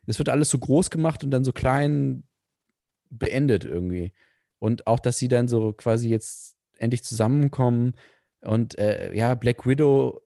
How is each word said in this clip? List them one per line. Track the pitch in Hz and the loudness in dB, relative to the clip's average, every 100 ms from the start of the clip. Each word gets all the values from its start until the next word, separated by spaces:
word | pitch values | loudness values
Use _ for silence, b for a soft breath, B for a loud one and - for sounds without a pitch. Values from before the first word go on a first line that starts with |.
| - | -8
es | 117 | -2
wird | 143 | 0
alles | 135 151 | 2 2
so | 131 | 0
groß | 117 143 185 | 2 2 2
gemacht | 165 160 151 | 0 -2 -2
und | 139 | -2
dann | 131 131 | 0 0
so | |
klein | - 131 139 147 143 139 131 - _ _ _ _ _ _ _ _ | -2 0 2 0 0 -2 -4 -12 _ _ _ _ _ _ _ _
beendet | 113 - 131 143 98 - | -8 -4 0 2 0 -2
irgendwie. | 85 90 90 87 _ _ _ _ - | -6 -4 -4 -6 _ _ _ _ -6
Und | 107 117 - | -4 -2 0
auch, | 117 | 0
dass | 123 - | 0 -2
sie | 123 | 0
dann | 120 120 | 2 2
so | 117 110 | 0 0
quasi | 107 117 113 117 | -2 0 0 0
jetzt | 113 - - - _ _ - | -2 -4 -16 -20 _ _ -6
endlich | 117 120 | -2 -2
zusammenkommen | - 113 110 147 143 - 123 120 123 - b b b _ | -4 0 2 4 2 2 2 2 0 -4 b b b _
und, | - 110 113 - | -2 0 0 -2
äh, | 104 - - 92 | -2 -2 -4 -2
ja, | 117 123 | 0 0
Black | 120 120 123 | 0 0 0
Widow, | 139 147 139 127 - | 2 4 4 2 -4